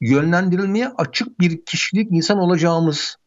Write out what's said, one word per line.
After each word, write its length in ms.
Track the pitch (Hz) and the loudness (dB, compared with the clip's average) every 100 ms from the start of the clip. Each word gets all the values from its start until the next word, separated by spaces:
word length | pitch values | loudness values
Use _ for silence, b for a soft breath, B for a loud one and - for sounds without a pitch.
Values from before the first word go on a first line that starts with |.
yönlendirilmeye 880 | 117 139 160 175 185 180 196 208 254 | 2 2 2 2 2 0 0 -2 -4
açık 520 | 254 156 - 226 - | -4 -4 -4 -6 0
bir 240 | 175 165 | 0 0
kişilik 440 | - 165 - 190 220 | -6 -6 -4 -2 0
insan 260 | 165 160 202 | 0 2 0
olacağımız 800 | 175 170 170 165 160 151 - - | 2 2 2 2 0 -2 -6 -12